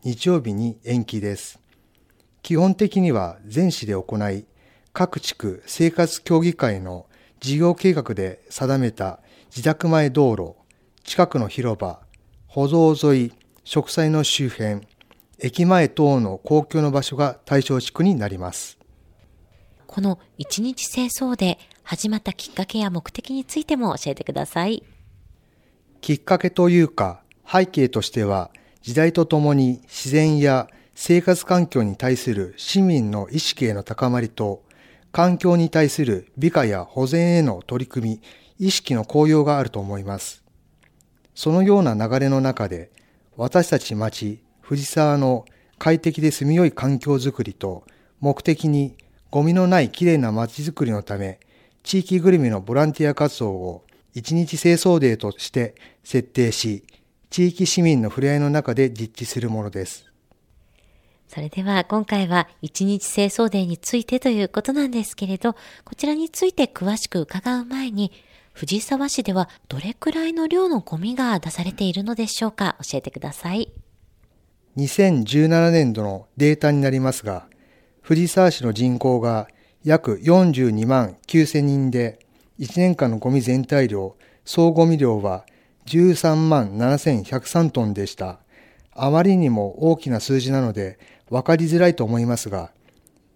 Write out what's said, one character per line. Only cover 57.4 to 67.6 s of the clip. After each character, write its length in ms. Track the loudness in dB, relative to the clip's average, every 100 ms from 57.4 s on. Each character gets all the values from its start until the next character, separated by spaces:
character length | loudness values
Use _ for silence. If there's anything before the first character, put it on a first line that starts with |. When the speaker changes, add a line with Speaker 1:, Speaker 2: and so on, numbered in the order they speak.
| 0
Speaker 1:
域 180 | 2 -2
市 160 | 2
民 180 | 4 4
の 80 | 0
触 120 | 0
れ 100 | 0
合 40 | 2
い 20 |
の 100 | 0
中 240 | 0 0
で 160 | 0 0
実 300 | 0 -10 -10
施 60 | -10
す 140 | -6
る 120 | -4
も 100 | -4
の 80 | -6
で 160 | -8 -10
す。 200 | -12 -20 _ _ _ _ _ _ _ _ _ _ _ _
Speaker 2:
そ 120 | -12
れ 100 | -10
で 120 | -6
は 220 | -2 -2
今 200 | 0 -2
回 240 | -2 -2 0
は 200 | 0 -2 _
一 220 | -12 -4 -2
日 220 | -2 -4
清 200 | -2 0
掃 220 | 0 0
デ 100 | 0
ー 60 | -2
に 120 | -4
つ 180 | -4 -4
い 80 |
て 160 | -2 -2
と 100 | 0
い 120 | 0
う 80 | -2
こ 140 | -2
と 100 | -4
な 140 | -2 -2
ん 40 |
で 120 | -4
す 120 | -6 -8
け 120 | -6
れ 100 | -4
ど、 160 | -4 -6 -12 -20
こ 100 | -20
ち 140 | -6 -4
ら 80 | -2
に 120 | -4
つ 120 | -2
い 100 | -2
て 120 | 0 -2
詳 320 | -2 -4 -4
し 100 | -4
く 120 | -6
伺 400 | -6 -6 -4
う 60 | -4